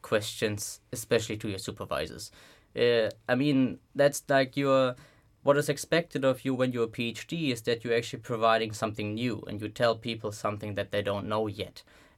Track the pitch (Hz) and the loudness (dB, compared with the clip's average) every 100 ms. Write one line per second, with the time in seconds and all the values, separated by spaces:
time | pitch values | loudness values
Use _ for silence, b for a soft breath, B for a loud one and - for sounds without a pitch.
0 | - 110 110 - 107 101 - - _ 120 | 0 0 0 -2 -2 -2 -8 -12 _ -12
1 | - 117 110 107 110 95 - - 101 71 | 0 0 0 -6 -6 -6 -8 -10 -6 -4
2 | 80 - - b b b b - 120 117 | -4 -8 -16 b b b b 0 4 4
3 | 107 - - 127 147 135 127 - _ - | 2 -4 -2 2 4 4 2 -2 _ 2
4 | 139 139 - 135 131 139 139 135 131 123 | 2 2 2 2 4 0 4 4 4 -2
5 | b b b _ 139 143 139 143 - 165 | b b b _ 4 4 4 -2 0 0
6 | 165 143 135 127 135 127 127 120 113 113 | 0 0 2 2 -2 0 0 0 -2 -2
7 | 117 113 - 170 151 117 - 117 120 113 | -4 -6 -8 -4 -2 -2 0 -2 2 0
8 | 117 123 - 117 113 113 110 107 110 107 | 0 -10 -6 2 4 4 2 -2 -4 -4
9 | 104 107 123 104 - 107 107 107 120 113 | -6 -2 -4 -4 -8 -8 -8 0 2 2
10 | 117 110 107 104 107 104 107 101 98 104 | -4 -6 -6 -4 -4 -4 -6 -6 -2 -2
11 | 101 101 101 107 110 104 95 - - b | -2 -4 -2 -2 -2 -4 -10 -12 -20 b
12 | b | b